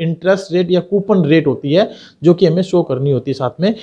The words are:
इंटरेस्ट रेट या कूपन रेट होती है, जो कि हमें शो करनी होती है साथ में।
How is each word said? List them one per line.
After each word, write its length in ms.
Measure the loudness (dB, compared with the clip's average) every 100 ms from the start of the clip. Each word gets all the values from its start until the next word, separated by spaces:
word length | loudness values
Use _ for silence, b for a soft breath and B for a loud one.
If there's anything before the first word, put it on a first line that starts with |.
इंटरेस्ट 520 | -6 -2 0 -2 0
रेट 180 | -2 0
या 100 | 0
कूपन 420 | 0 -2 0 0
रेट 220 | 4 2 2
होती 260 | -2 0
है, 180 | 0 0 B B B
जो 120 | 0
कि 120 | 4 2
हमें 160 | 2
शो 200 | 0 -2
करनी 280 | 0 -2 0
होती 200 | -2 -2
है 40 |
साथ 260 | -4 -4 -2
में। 140 | -4 -4